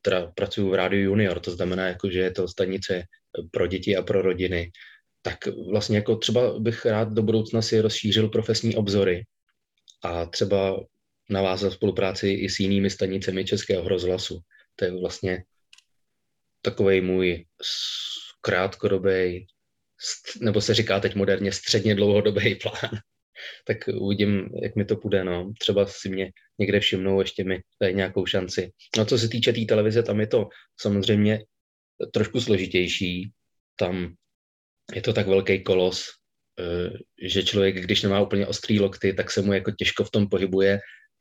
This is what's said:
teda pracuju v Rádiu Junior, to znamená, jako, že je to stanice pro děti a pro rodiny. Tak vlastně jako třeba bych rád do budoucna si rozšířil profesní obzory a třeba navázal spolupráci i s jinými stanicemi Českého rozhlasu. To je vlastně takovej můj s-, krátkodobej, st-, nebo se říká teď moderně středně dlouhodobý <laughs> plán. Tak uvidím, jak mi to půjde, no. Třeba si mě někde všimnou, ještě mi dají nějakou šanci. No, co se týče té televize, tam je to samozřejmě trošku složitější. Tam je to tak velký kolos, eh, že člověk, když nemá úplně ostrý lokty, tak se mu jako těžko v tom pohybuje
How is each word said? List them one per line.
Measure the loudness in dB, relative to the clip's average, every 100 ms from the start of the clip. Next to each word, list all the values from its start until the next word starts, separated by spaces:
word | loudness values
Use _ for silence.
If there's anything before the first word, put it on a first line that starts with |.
teda | -4 -4 -4 -6
pracuju | -4 -2 0
v |
Rádiu | 2 2 2
Junior, | 2 2 2 0
to | -4
znamená, | -4 -4 -2 -4
jako, | -4 -4
že | -2
je | -2
to | -2 -4
stanice | -2 -2 -2 -4 -6 -6 _ _ -12 -6
pro | -2 -2
děti | 0 0 0
a |
pro | 0 0
rodiny. | 2 0 -2 -2 -6 -10 -20 -20 _ _
Tak | -10 -8 -8 -8 -2
vlastně | -2 2 2
jako | 2 0
třeba | 0 2 2 0
bych | -2 0 0
rád | 2 0
do | 0
budoucna | 2 2 2 0
si | 2 2
rozšířil | 2 0 0 2 2
profesní | 0 0 0 0 0
obzory | 2 4 4 2 -4 _ _ _ _ _ _ _
a | -6 -4 -4
třeba | -2 0 2 2 -2 -6 _ _ _ -4
navázal | 0 0 0 -2
spolupráci | 0 0 0 -2 0 0
i | 0 -2
s | 0
jinými | 2 2 2
stanicemi | 0 -2 -2 -4 -4 -2
Českého | -2 0 -2 0
rozhlasu. | 0 0 -2 -4 -10 -14 _ _ -4
To | -4
je | -2
vlastně | -6 -4 -4 -4 -8 _ _ -20 _ _ _ _ _ _ _ _
takovej | -6 0 4 4
můj | 4 2 2 0 -6 -12
s-, | -8 -6 -6 -8 -8 -12 -16 -10
krátkodobej, | -2 0 0 -2 0 2 2 2 0 -2 -10 _ _ _ _ -12
st-, | -10 -10 -12 -4
nebo | 0 2
se | 2
říká | 2 2 0
teď | 0 0
moderně | 0 0 0
středně | -4 0 2 2 4
dlouhodobý | 4 4 4 2 0 0
<laughs> |
plán. | -4 -6 -8 -8 -12 _ _ -18 -18 -10 -6
Tak | -4 -4
uvidím, | -2 0 2 2 2 -2 -6
jak | -4 -2
mi | -2
to | -2
půjde, | 0 0
no. | 0 -4 -6 -4
Třeba | 0 2 0
si | -2 -6
mě | -6 -6 -10 _ -4
někde | 0 2
všimnou, | 2 0 2 2
ještě | 0 -2
mi | -4 -4 -6 -4
dají | 0 0
nějakou | -2 -2 -2
šanci. | -2 -2 -4 -6 -8 -6 0
No, | 2
co | 2
se | 2
týče | 0 0
té | 2 2
televize, | 2 2 2
tam | 0 0
je | 0
to | 0 -2 -8 _ -6
samozřejmě | -2 0 2 4 4 2 -4 _ _ _ _ -12 -4
trošku | -2 0 0
složitější. | 2 0 2 0 0 -2 -4 -4 -8 -14 _ _ _ -4
Tam | -2 -2 -6 -10 _ _ _ _ _ _ -12 -6
je |
to | -2
tak | 0 4
velký | 4 4 0
kolos, | 2 2 2 0 -8 -14 _ _ _ -10
eh, | -6 -4 -4 -8 -16 -12
že | -4 -2
člověk, | 0 2 2 0
když | -2 0
nemá | 2 2
úplně | 2 0 -2
ostrý | -4 0 2
lokty, | 2 0 -2
tak | 0 -2
se | 0
mu | 2
jako | 0 0
těžko | -2 -2 0
v | 0
tom | 2 2
pohybuje | 2 2 4 4 2 -2 -18 _ _